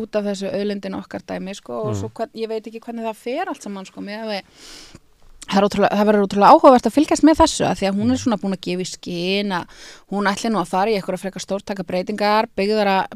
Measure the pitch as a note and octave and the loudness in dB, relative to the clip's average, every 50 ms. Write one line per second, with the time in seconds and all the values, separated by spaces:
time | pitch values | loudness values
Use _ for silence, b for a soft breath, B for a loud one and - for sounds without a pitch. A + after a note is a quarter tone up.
0 | A3 G#3+ - G#3+ G3+ G3+ G3+ F#3+ G3 F#3+ - G3 G3+ G#3 G3+ G3+ G3 G3 G3 G3+ | -10 -4 -4 -4 -2 -2 -4 -4 -6 -6 -4 -4 -4 -4 -4 -6 -8 -8 -10 -10
1 | F#3+ - - F#3+ - - F#3+ F3+ F#3 F#3+ G3 - _ - A#3+ A#3 A3 G#3+ G#2+ G2+ | -10 -10 -12 -12 -10 -10 -10 -10 -8 -10 -12 -14 _ -10 -10 -6 -4 -4 -4 -4
2 | G2+ - - - A3+ - _ A3 A3+ G#3+ A3 A3 G#3+ A#3 G#3+ A3+ - - A#3 A#3 | -6 -8 -8 -8 -10 -10 _ -10 -8 -6 -6 -6 -8 -8 -16 -14 -14 -12 -10 -8
3 | A3+ A3 G#3+ - - A#3 B3+ D#4+ F#4+ F#4+ D4+ - - G#3 G3+ G3 F#3+ - _ F#3+ | -6 -8 -8 -8 -8 -8 -6 -6 -6 -6 -8 -10 -10 -12 -10 -10 -12 -14 _ -14
4 | F#3+ G3 G#3 A3 A3+ A3 G#3 F#3+ - B B B B B B B B B B B | -12 -10 -10 -10 -8 -6 -8 -8 -8 B B B B B B B B B B B
5 | _ _ _ _ - - - - - - F#3+ G3 G3+ G3+ - G3+ G3 - - G3+ | _ _ _ _ -20 -20 -20 -20 -10 -2 2 2 2 2 2 2 2 2 4 2
6 | G#3 G#3 G#3+ G#3 G3 G3 G3 G3+ G3 G#3+ C4+ D#4+ - C#4+ B3+ A#3+ - A#3 - C#4+ | 4 4 4 4 2 0 2 4 8 8 8 10 10 8 8 8 4 2 2 2
7 | D#4 - E4+ - - D4+ D#4+ - D#4+ D4+ - - - - F3+ - G3 F#3+ G3 G3+ | 2 2 2 4 6 6 6 6 4 2 2 0 -2 -2 0 0 0 -2 0 0
8 | G#3+ A#3+ C4 B3+ - B3+ A3 F#3 - G3 F#3+ F3+ - F3 F3+ F3+ F#3 - - - | 0 0 0 0 0 -2 -2 0 -2 -4 -4 -4 -4 -6 -4 -4 -4 -8 -8 -12
9 | - F3+ F3+ E3+ F3 F#3 G3 G3+ G#3 G3+ F#3+ E3+ - B B B B B B B | -10 -8 -6 -4 -2 0 0 0 0 -2 -2 -4 -6 B B B B B B B
10 | B B F#3+ G3+ G3+ F#3+ G3+ - - A#3 A3 F#3 F3 - - F#3 G3 A3 A3 F#3+ | B B -4 -2 0 0 -2 -2 -2 -2 -2 -2 -2 -2 0 0 0 2 0 -2
11 | - - F#3 F3 - F#3+ - F#3 - - F#3+ G3+ - - G3+ F#3+ F3+ - F#3 F3+ | -2 -4 -8 -6 -6 -10 -10 -10 -8 -6 -6 -8 -6 -8 -8 -8 -6 -4 -4 -4
12 | F#3 - G#3 G3+ G#3 G#3 G#3 A3 A3+ A3+ - - F#3+ G#3 G#3+ G#3+ G3+ G3 F#3+ F#3+ | -4 -4 -4 -2 0 2 2 2 0 -2 -2 -2 0 0 2 2 2 2 2 2
13 | - - - | 0 -2 -8